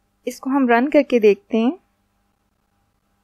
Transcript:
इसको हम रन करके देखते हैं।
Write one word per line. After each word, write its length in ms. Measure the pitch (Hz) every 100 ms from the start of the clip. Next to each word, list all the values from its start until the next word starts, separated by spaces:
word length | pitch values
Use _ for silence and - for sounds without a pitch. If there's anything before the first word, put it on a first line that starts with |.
| _ _ -
इसको 240 | - 269
हम 180 | 277 247
रन 220 | 233 285
करके 300 | 302 - 240
देखते 380 | 208 196 - 220
हैं। 200 | 233 359 _ _ _ _ _ _ _ _ _ _ _ _ _ _